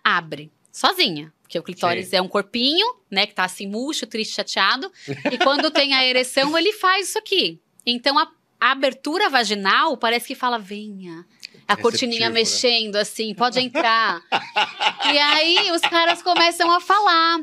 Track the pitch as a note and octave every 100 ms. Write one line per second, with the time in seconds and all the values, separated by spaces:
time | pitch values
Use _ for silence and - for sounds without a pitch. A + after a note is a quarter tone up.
0 | A3 F3+ E3 D3 D#3 _ _ - C4+ F#4
1 | C#4+ D3+ D#3 _ _ E3+ D#3+ F3+ F3 F3
2 | F3+ F#3 F#3 G#3 G3+ A#3+ B3+ E4 A4+ B4+
3 | - G3 G#3 - F#3 - G3 G#3+ C4+ D4+
4 | A3+ A3 G#3+ - G3+ A3 G3 B3+ F#4+ _
5 | - C#3 - B3+ D#4 C#4+ D#4 D4+ C#4 C4+
6 | B3+ B3+ B3 - C#4 E4 F#4 G#4+ F#4 F#4+
7 | F4+ G#4+ G#4+ F#4+ F#3+ E3 _ _ - A#3+
8 | C#4 D4 D#4+ _ _ - A#3+ C4+ C4+ -
9 | D4+ F4 G4+ C4 G#3+ G#3 G3 A#3 D#4+ B3
10 | A3+ A#3 A#3 B3+ B3 A#3+ F#3 G#3 G#3+ G3
11 | F3+ E3 F3+ _ - - - G#3 A#3 A3+
12 | B3 A3+ A3+ A3+ A3 - B3 A#3 A3 G3+
13 | G#3 - A3 G3+ A#3+ A#3+ B3+ C4 A#3 A3+
14 | G#3+ E3+ - - - G#3 G3 - G#3 -
15 | G3+ D4 D4 D4+ E4 F4+ G4+ E4 - E4+
16 | E4 E4+ F4+ F4 E4+ E4+ E4+ F4 F4+ G4
17 | G4+ E4 E4 E4+